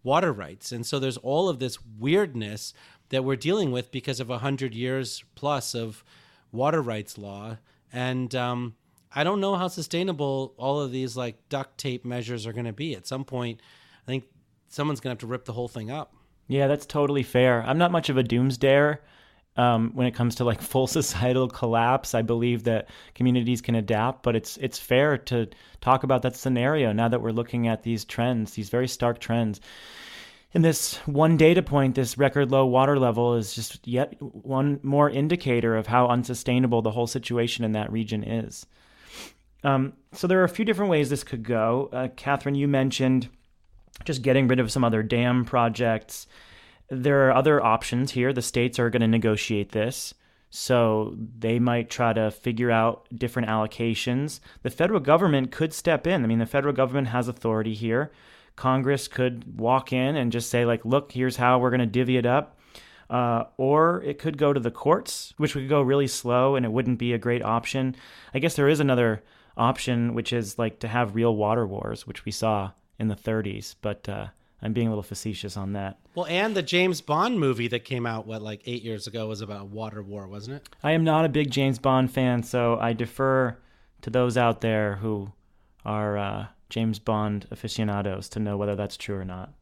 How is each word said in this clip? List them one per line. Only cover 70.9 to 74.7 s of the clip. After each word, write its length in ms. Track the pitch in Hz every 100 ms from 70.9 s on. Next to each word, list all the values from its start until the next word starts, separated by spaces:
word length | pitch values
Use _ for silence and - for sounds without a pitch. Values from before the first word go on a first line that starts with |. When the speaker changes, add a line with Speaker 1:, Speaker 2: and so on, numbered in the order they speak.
| 117 117
Speaker 2:
real 200 | 107 117 107
water 300 | 107 117 107
wars, 400 | 98 - 110 -
which 180 | -
we 80 | -
saw 380 | 104 113 107 95 - _ _
in 100 | 110
the 80 | 98
thirties, 600 | - 110 101 104 104 -
but, 260 | 107 101 -
uh, 180 | 101 101 - _ _
I'm 100 | 110